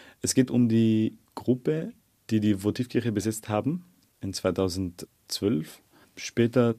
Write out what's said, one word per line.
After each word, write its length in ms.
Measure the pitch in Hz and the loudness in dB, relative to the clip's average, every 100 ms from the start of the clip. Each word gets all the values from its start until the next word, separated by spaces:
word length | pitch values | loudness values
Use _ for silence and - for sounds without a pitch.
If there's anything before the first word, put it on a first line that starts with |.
| - - | -20 -8
Es 120 | - | -2
geht 180 | - 127 | 2 2
um 160 | 123 120 | 4 4
die 500 | 113 113 110 110 - _ - | 4 4 4 0 -4 _ -6
Gruppe, 580 | - 127 127 156 185 - _ _ - | -2 0 0 -4 -4 -12 _ _ -2
die 120 | 110 | 0
die 240 | 107 98 104 | 2 0 0
Votivkirche 480 | - 123 127 117 | -2 -2 -2 -2
besetzt 340 | 104 101 110 - | -2 -2 -4 -2
haben 380 | 107 107 175 - _ _ _ | -2 0 -4 -8 _ _ _
in 140 | 101 | -10
zweitausendzwölf. 1500 | 98 95 90 95 90 92 87 - _ - - 98 143 - - _ _ _ - | -4 -2 0 0 -2 -6 -8 -16 _ -12 -4 0 -2 -4 -14 _ _ _ -16
Später 580 | - - 117 123 120 | -6 0 2 4 2